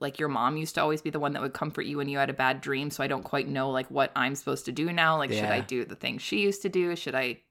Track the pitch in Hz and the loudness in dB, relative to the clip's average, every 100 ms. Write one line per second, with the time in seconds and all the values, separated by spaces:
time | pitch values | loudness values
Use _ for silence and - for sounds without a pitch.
0 | 139 135 151 123 127 151 156 165 156 151 | -6 -2 0 2 2 0 -2 2 2 2
1 | 156 151 143 143 135 - 151 - - 147 | -2 -2 -2 -2 -4 -4 -4 -4 -4 -2
2 | 143 139 135 135 131 131 139 135 147 - | -2 0 0 2 0 0 -2 -4 -4 -4
3 | 139 135 - 143 139 139 135 131 - 135 | -2 -2 -2 -2 -2 -2 0 -2 0 0
4 | 131 139 131 143 - 131 - 127 165 170 | 2 2 0 0 -2 -4 -4 -2 0 4
5 | 160 160 135 107 104 117 104 123 - - | 4 4 2 2 2 0 0 -4 -4 -6
6 | 127 123 - 208 202 196 196 185 175 170 | -6 -6 -2 2 2 2 0 2 0 -2
7 | 143 131 123 113 _ | -2 -2 -2 -4 _